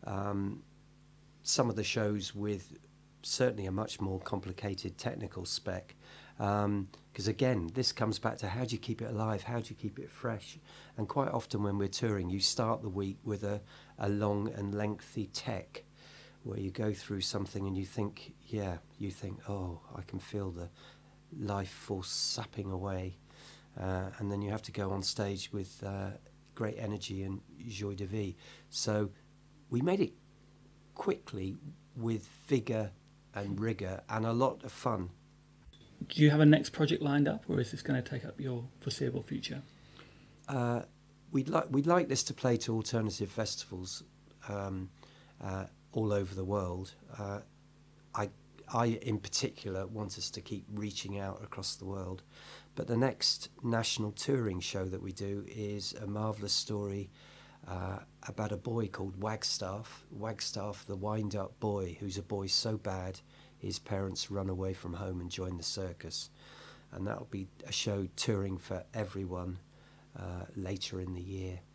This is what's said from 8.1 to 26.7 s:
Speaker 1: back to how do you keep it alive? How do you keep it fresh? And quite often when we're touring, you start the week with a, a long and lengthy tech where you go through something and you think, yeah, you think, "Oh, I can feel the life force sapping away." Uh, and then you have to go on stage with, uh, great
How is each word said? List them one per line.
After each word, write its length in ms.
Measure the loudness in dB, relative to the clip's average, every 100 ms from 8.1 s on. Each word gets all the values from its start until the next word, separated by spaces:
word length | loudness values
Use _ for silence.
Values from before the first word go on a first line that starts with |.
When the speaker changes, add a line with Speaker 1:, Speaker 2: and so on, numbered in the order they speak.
| 2
Speaker 1:
back 180 | 0 -2
to 100 | -4
how 160 | -2 -2
do 80 |
you 60 | -2
keep 220 | -2 -4
it 80 | -2
alive? 320 | 0 0 0
How 160 | -2 -4
do 100 | -4
you 60 | -6
keep 240 | -6 -6
it 100 | -12
fresh? 480 | -6 -4 -4 -8 -16 -18 -20 -14 -6
And 100 | 0
quite 220 | 2 2
often 320 | 0 0 0
when 140 | 2 2
we're 100 | 0
touring, 420 | 2 2 2 0
you 100 | 2
start 420 | 2 4 2 2
the 80 | 0
week 280 | -2 -2 -4
with 200 | -4 -2
a, 180 | 0 -2 -4 -20 -20 -2
a 100 | 2
long 380 | 4 4 4 0
and 240 | -2 -2
lengthy 540 | 0 0 -2 -6 -4 -4
tech 560 | -4 -4 -4 -6 -14 -16 -20 -20 -20 -20 -12
where 160 | -6 -2
you 120 | -2
go 200 | 0 0
through 280 | 0 -2 -2
something 460 | 0 0 -2 -2 0
and 100 | 0
you 80 | -2
think, 480 | 0 -2 -2 -16 -18 -6
yeah, 300 | -2 0 -2 -8 -6
you 140 | -6
think, 360 | -4 -6 -6 -4
"Oh, 340 | -2 -2 -6 -10 -10
I 60 |
can 160 | -6 -8
feel 320 | -4 -2 -2
the 200 | -4 -8 -12 -20 -20 -20 -20 -16 -6
life 320 | 0 0 0
force 400 | -6 -4 -4 -2
sapping 640 | -2 -2 -2 -4 -4 -2
away." 460 | -2 0 0 -2 -6 -16 -20 -20 -20 -14 -4
Uh, 300 | 0 0 -2 -2
and 140 | -2
then 100 | 0
you 80 | 0
have 140 | -2
to 80 | -4
go 180 | -2 0
on 120 | 0
stage 480 | -2 0 0 0 -4
with, 300 | -4 -6 -6
uh, 280 | -6 -4 -4 -6 -14 -20 -20 -4
great 200 | -4